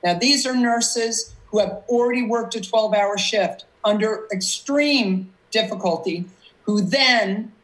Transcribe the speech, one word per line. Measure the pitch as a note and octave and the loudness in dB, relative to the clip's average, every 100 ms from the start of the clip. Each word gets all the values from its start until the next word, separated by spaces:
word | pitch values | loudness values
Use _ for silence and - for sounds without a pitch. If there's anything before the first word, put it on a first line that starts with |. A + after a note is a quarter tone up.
Now, | F3+ | 0
these | F3 B3 C#4+ C4+ | 2 2 2 2
are | |
nurses | B3+ A#3+ A#3 A3+ A#3+ A3+ A3+ - - - | 0 2 2 0 -2 -2 -4 -6 -14 -4
who | G#3 | 0
have | F#3+ G3 - | 0 -2 -2
already | A#3+ A#3+ B3 | 2 2 0
worked | A#3 A#3 G#3 | 0 -2 -2
a | A3+ | -8
twelve-hour | F#3+ A3+ G#3+ G#3 G3+ G3+ | 0 0 2 2 0 0
shift | F#3+ G#3+ F#3+ - - _ | -2 0 0 -4 -16 _
under | G#3+ G#3 A3 G#3+ - | 0 2 0 -2 -4
extreme | G3 F#3+ - - C#4+ D4 C#4 G#3 F#3 - _ _ | -6 -4 -6 -2 0 2 2 2 0 -4 _ _
difficulty, | A3 - G3+ F#3 D#3+ F#3+ E3+ F3+ - - _ | -2 -2 -2 -2 -2 -2 -4 -8 -12 -20 _
who | - G#3 | -2 0
then | F3 C4+ C4 A#3+ G3 G3+ A3+ - | 2 2 4 4 2 -2 -6 -14